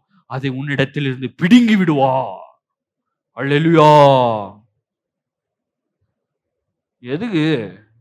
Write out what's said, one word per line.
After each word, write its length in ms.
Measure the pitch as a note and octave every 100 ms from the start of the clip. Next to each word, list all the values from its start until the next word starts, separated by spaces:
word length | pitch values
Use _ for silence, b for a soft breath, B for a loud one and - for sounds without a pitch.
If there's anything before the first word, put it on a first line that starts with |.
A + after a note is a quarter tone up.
| _ _ _
அதை 220 | B2+ C3+
உன்னிடத்தில் 560 | C3 D3 C#3 C#3 D3 C#3
இருந்து 240 | B2+ B2+
பிடுங்கி 460 | - E3+ A#3+ A#3 G#3+
விடுவா. 380 | F3 D3 C3+ C3 A#2 F#2 C#2+ _ _ _ _ _ _ _ _ -
அல்லேலூயா. 540 | C#3 C#3+ D#3+ D#3+ D3+ D3+ C#3+ C3+ A#2+ A2 G2 G2 _ _ _ _ _ _ _ _ _ _ _ _ _ _ _ _ _ _ _ _ _ _ _ _
"எதுக்கு? 460 | B2 D3 A#3 F3 D#3 C#3+ G2+ F#2 _ _